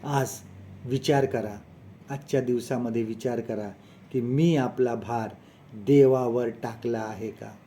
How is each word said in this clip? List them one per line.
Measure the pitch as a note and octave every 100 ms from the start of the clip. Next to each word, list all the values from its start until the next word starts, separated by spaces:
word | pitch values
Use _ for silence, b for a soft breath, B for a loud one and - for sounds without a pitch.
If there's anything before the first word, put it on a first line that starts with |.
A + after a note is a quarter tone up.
| C#3+
आज | C#3+ B2+ - - - - -
विचार | B2+ C3 C#3+ C#3+
करा, | C3+ A#2+ G#2+ G2+ - - - - -
आजच्या | C#3 - C#3
दिवसामध्ये | B2 A#2+ A2+ B2+ A#2+ A2+
विचार | A2 A2+ B2+ A#2
करा | A2+ A2 G#2 F#2+ B B -
की | C3
मी | A#2+ C3+ E3+ D#3
आपला | B2 A#2+ B2
भार | A#2 G2 A#2+ G#2+ - B B B
देवावर | A2 G2+ C#3+ C3+ C3 B2 A#2 A#2
टाकला | A2+ A#2+ A2+ B2 A#2
आहे | A2 G2+ A2
का? | - A2 G#2+